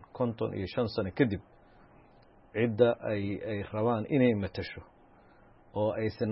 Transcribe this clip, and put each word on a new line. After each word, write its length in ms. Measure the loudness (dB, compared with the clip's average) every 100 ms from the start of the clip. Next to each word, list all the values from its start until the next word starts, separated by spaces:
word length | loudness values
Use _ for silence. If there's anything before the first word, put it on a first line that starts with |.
| -10
konton 420 | -4 -4 -2 -4
iyo 140 | -4 -6
shan 200 | -2 -2
sano 240 | -2 -4
kadib 300 | 2 2 0 -8 -20 -20 -20 -20 -20 -20 -20 -20 -20 -8 -2
cidda 340 | 0 4 4 4
ay, 240 | -2 -2 -2 -4 -4
ay 120 | -6
rabaan 400 | -4 -2 0 0 2
inay 280 | 4 6 4
matasho 460 | -2 -6 -8 -10 -18 _ -20 -20 -20 -20 -20 -20 -10
oo 180 | -2 -2
aysan 400 | 0 -2 -2 -2